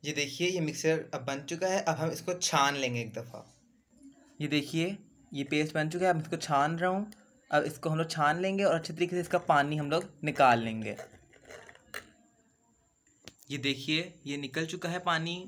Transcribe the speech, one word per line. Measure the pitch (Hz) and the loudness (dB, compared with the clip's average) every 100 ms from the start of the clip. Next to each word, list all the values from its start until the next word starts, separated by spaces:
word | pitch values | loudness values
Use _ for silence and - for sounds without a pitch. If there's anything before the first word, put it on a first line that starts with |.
| 147 | -6
ये | |
देखिए | 147 143 - 180 | -4 -4 -2 -2
ये | 185 | 0
मिक्सर | 156 131 160 160 - | -2 0 0 0 -2
अब | 143 123 | -8 -6
बन | 139 | -6
चुका | 139 170 185 | -6 -4 0
है। | 190 | 0
अब | - 160 | 0 0
हम | 160 | -2
इसको | 160 - 180 | -4 -6 -4
छान | - 156 139 143 | 2 4 4 2
लेंगे | 131 120 | -2 -2
एक | 113 | -6
दफ़ा। | 107 - 110 - _ _ _ _ _ - - _ - | -8 -12 -14 -18 _ _ _ _ _ -20 -20 _ -8
ये | 147 | 0
देखिए | 147 143 160 170 196 - _ - | 0 0 -2 -2 -4 -14 _ -12
ये | 139 139 | -6 0
पेस्ट | 151 151 | 0 2
बन | 160 156 | 0 0
चुका | 175 185 | 2 2
है, | |
अब | 165 | 2
इसको | 156 165 | 0 -6
छान | - 143 147 165 | 2 4 4 2
रहा | 180 | 0
हूँ। | 190 208 - _ _ _ | 0 -2 -10 _ _ _
अब | 151 | 2
इसको | 151 160 165 | 2 -2 -2
हम | 156 | 0
लोग | 160 | 0
छान | 160 147 160 | 2 2 4
लेंगे | 190 196 | 0 2
और | 196 165 | 2 2
अच्छे | 160 | 0
तरीके | 160 175 180 | -2 -2 0
से | |
इसका | 170 180 - | 0 -2 4
पानी | 151 143 151 | 4 4 0
हम | 143 | 0
लोग | 160 185 - | 0 -2 -6
निकाल | 151 131 135 117 | -6 6 6 6
लेंगे। | 113 110 107 104 - - _ - - - - - - - - _ _ _ _ _ _ _ _ _ _ _ - _ - | 2 -4 -6 -8 -12 -20 _ -20 -20 -20 -20 -20 -16 -16 -16 _ _ _ _ _ _ _ _ _ _ _ -20 _ -8
ये | 139 | -4
देखिए | 131 139 135 156 180 - 139 | -2 -2 0 0 -2 -10 -8
ये | 143 | -6
निकल | 139 151 160 | -4 -4 -6
चुका | 170 175 | -6 -4
है | 175 | -4
पानी। | 180 165 165 175 | 0 0 -2 -6